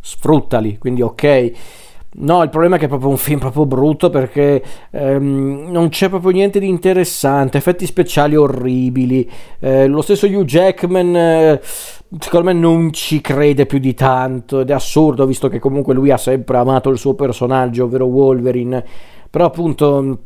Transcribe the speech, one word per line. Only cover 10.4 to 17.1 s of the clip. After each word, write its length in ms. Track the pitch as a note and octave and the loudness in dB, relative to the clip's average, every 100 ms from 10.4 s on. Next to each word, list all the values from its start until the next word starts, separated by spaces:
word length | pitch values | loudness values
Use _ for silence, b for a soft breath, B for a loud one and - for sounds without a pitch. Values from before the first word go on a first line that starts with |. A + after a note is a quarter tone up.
Jackman, 680 | F3 D#3+ F#3+ F#3 F3 F#3 F3 | 2 2 2 0 -2 0 0
eh, 460 | F3 E3+ D#3+ D#3+ D3 B B B B - E3+ | 2 2 4 4 2 B B B B -18 -14
secondo 280 | - F3 F3 | -2 0 2
me 60 | |
non 360 | F3 E3 E3 E3 | 2 4 4 2
ci 280 | D3+ - D3+ | -2 -4 -4
crede 460 | - C#3 D3 C#3+ C#3 | -2 2 2 2 2
più 120 | C#3 | 0
di 140 | C3 | -2
tanto 680 | B2 C3 B2+ C3 C3 - C3+ | 0 0 2 -2 -6 -4 -4
ed 100 | B2+ | 0
è 20 | |
assurdo 540 | C#3 - D3 D#3 B2 C3+ | -2 0 2 2 4 0
visto 220 | B2+ C3+ | 0 -2
che 100 | A#2 | -2
comunque 340 | C#3 C3+ C3 | -2 -2 0
lui 180 | C3+ C#3 | 2 2
ha 60 | B2+ | 2
sempre 400 | - C3 A2+ B2+ | 0 -2 0 0
amato 320 | B2 C3 C3+ | 2 0 0
il 80 | B2+ | -2
suo 180 | C#3 | -2